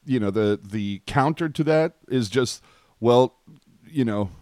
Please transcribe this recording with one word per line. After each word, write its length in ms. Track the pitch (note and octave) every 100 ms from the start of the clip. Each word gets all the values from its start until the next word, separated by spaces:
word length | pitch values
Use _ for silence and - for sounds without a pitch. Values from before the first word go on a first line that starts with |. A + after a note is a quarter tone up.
| -
you 140 | B2+
know, 100 | G2+
the, 300 | G#2 G#2 G#2
the 380 | G2 A2 G2+ G2 -
counter 420 | C#3+ C#3 D#3 E3
to 140 | C#3
that 320 | D3+ D#3 E3 - -
is 220 | C3 G#2
just, 320 | B2 A#2+ - _ _ _ -
well, 360 | A2+ B2 B2+ _ _ D#3 _ _ -
you 180 | D#3 A#2
know, 240 | G#2 G2 -